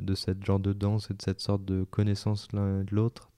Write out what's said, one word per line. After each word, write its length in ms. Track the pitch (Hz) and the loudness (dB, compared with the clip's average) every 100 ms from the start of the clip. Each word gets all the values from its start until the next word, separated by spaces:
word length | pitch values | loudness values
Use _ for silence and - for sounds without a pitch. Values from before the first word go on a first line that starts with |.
de 140 | 98 95 | -2 -2
cette 280 | - 95 98 | -2 -2 2
genre 140 | 98 | 2
de 140 | 98 | 2
danse 360 | 101 101 107 - | 0 0 0 -2
et 40 | |
de 80 | 98 | -4
cette 180 | 98 92 | -4 -2
sorte 240 | - 101 | 0 0
de 200 | 98 95 95 | 0 -2 0
connaissance 640 | - 104 101 107 104 - | 2 2 2 0 -2 -2
l'un 300 | 104 98 98 | -2 0 0
de 100 | 98 | 0
l'autre 380 | 104 117 - - | 2 0 -2 -20